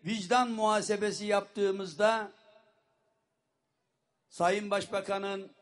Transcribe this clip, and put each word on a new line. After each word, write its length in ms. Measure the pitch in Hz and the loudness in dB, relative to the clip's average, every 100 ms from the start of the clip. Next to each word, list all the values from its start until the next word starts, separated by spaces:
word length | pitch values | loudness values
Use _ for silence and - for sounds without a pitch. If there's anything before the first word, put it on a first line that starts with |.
| 160 | -6
vicdan 440 | 220 180 247 247 | -6 2 2 2
muhasebesi 760 | 220 214 214 202 208 208 175 208 | 0 2 2 0 0 0 -2 0
yaptığımızda 1040 | 202 196 - 202 196 190 151 208 226 202 - _ - _ _ _ _ _ _ _ _ _ _ _ _ _ _ _ _ _ | 0 0 0 0 0 -6 2 2 2 -4 -14 _ -20 _ _ _ _ _ _ _ _ _ _ _ _ _ _ _ _ _
Sayın 420 | - 175 202 208 | 0 2 2 0
Başbakan'ın 800 | 202 190 196 196 196 196 196 190 _ | -2 -2 -6 -4 -4 -4 -6 -10 _